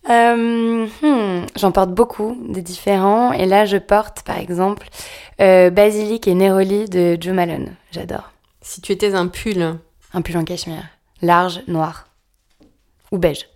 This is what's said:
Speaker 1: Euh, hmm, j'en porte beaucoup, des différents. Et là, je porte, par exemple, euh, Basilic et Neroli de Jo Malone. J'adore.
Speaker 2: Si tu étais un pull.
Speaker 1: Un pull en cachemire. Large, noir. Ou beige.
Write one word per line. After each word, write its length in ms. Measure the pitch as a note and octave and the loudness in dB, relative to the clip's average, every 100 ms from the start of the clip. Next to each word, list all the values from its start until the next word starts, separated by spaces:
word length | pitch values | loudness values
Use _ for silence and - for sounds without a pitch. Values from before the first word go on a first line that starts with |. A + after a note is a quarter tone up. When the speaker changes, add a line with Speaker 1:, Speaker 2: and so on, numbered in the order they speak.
| - | 2
Speaker 1:
Euh, 760 | A#3 A#3 A#3 A#3 A#3 A3+ A3+ A3 - | 4 4 2 0 -2 -2 -2 -4 -2
hmm, 440 | D4+ C4 G3+ F3+ - - | 2 2 0 -4 -8 -2
j'en 160 | G3 | 0
porte 180 | F#3 F#3 | 2 0
beaucoup, 460 | F3+ A#3 - G#3+ B3 - | 2 0 0 -8 -8 -10
des 140 | F#3 | -10
différents. 720 | F3 F3+ - G3 G3 A3 B3 | -10 -6 -2 2 2 2 0
Et 140 | - F#3 | 0 2
là, 180 | G3 G#3 | 2 2
je 100 | G3 | -2
porte, 460 | G3 G#3 G#3+ - | 2 0 0 -12
par 160 | - F3+ | -10 -10
exemple, 500 | E3+ F3 F#3+ G#3 - - - - - - | -6 -2 -2 -4 -12 -18 -18 -20 -20 2
euh, 300 | F#3+ F#3 F3+ | 6 8 6
Basilic 560 | F3+ G#3 G#3+ G#3+ A3+ G3+ | 6 4 2 -4 -2 0
et 80 | |
Neroli 520 | F3+ G3 F#3+ F#3+ G3+ G#3+ | 2 4 2 2 -2 -2
de 300 | F#3 F3 E3+ | 0 0 0
Jo 120 | F3 | -2
Malone. 420 | F#3 E3+ D#3 - F3+ _ | -2 -2 -4 -10 -14 _
J'adore. 380 | E3 F3 - - _ _ _ | -16 -10 -12 -12 _ _ _
Speaker 2:
Si 180 | - - | -20 -16
tu 120 | - | -6
étais 220 | G3 G#3 | -2 0
un 120 | F#3+ F3+ | 0 -2
pull. 480 | - A3+ F#3+ E3 E3 _ _ _ | -6 -6 -2 -4 -6 _ _ _
Speaker 1:
Un 100 | F#3 | -8
pull 140 | E3+ E3+ | -4 -4
en 80 | |
cachemire. 400 | D#3+ F3+ - D#3+ E3 _ _ _ | -6 -8 -10 -14 -16 _ _ _
Large, 400 | E3+ F3 F3+ E3+ - | 2 2 2 -6 -6
noir. 380 | E3 D#3+ D#3+ _ _ _ _ _ _ _ _ _ _ _ | -4 -4 -8 _ _ _ _ _ _ _ _ _ _ _
Ou 60 | F#3+ | -2
beige. 300 | E3+ C#3+ - | -2 -2 -14